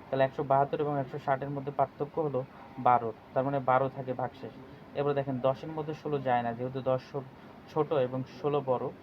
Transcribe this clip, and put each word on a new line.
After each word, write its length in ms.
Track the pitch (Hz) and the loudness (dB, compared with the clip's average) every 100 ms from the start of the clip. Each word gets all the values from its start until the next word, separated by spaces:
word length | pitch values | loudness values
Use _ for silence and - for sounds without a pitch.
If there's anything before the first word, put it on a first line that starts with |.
তাহলে 200 | - 135 | -4 0
একশো 180 | 131 - | 2 0
বাহাত্তর 340 | 139 135 139 156 | 2 4 4 0
এবং 140 | 147 143 | -2 -2
একশো 200 | 135 147 | -4 -6
ষাটের 320 | 143 135 139 | -2 -2 -2
মধ্যে 220 | 143 135 | -6 -4
পার্থক্য 440 | 139 135 - 147 - | 0 0 0 -4 -2
হলো 200 | 151 127 131 - - - | 0 -2 -4 -14 -16 0
বারো, 320 | 123 120 117 - - | 4 4 4 -8 -2
তার 140 | 135 | 0
মানে 140 | 131 139 | 2 0
বারো 260 | 127 127 135 | 4 4 4
থাকে 240 | 131 127 | -2 -6
ভাগশেষ। 400 | 127 123 - 110 - - - - | -4 -4 -6 -14 -14 -18 -20 -8
এবার 180 | - 143 | 0 2
দেখেন 220 | 139 139 127 | 2 0 2
দশের 300 | 131 135 156 | 2 0 -6
মধ্যে 240 | 156 156 | -6 -6
ষোলো 240 | 151 151 143 | -6 -2 -2
যায় 240 | 131 123 | 2 2
না, 80 | 117 | 2
যেহেতু 280 | 117 127 131 | -2 -4 -2
দশ 220 | 127 127 - | 0 0 -2
ছো-, 240 | 143 131 - - - - | -8 -8 -16 -20 -20 -4
ছোট 240 | 156 147 | -2 2
এবং 280 | 156 127 131 127 - | 2 2 -2 -6 -4
ষোলো 180 | 147 143 | 0 0
বড় 240 | 131 123 120 - | 0 0 -2 -8